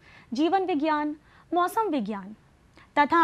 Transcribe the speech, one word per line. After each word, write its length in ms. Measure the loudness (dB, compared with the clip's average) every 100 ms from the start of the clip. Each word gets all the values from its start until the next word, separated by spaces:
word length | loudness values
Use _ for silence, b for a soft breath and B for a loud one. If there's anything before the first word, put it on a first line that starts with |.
| B B B
जीवन 320 | -2 0 0 0
विज्ञान, 500 | -2 0 -2 -4 -8 b b b
मौसम 380 | -2 0 0 -2
विज्ञान 460 | -2 -4 -8 -12 -18 _ _ _ B B 0
तथा 260 | 4 4